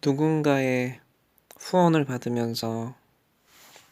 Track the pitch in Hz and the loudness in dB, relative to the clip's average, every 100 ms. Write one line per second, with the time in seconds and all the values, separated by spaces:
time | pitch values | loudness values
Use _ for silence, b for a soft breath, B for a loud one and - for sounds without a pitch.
0 | 147 139 156 156 147 139 131 127 123 123 | 0 0 0 2 2 2 2 0 -2 -8
1 | _ _ _ _ _ - - 185 175 160 | _ _ _ _ _ -20 -2 4 4 4
2 | 135 123 120 120 117 113 113 113 117 131 | 0 -4 -2 -2 -2 -4 -6 -6 -8 -14
3 | _ _ _ _ _ B B B B | _ _ _ _ _ B B B B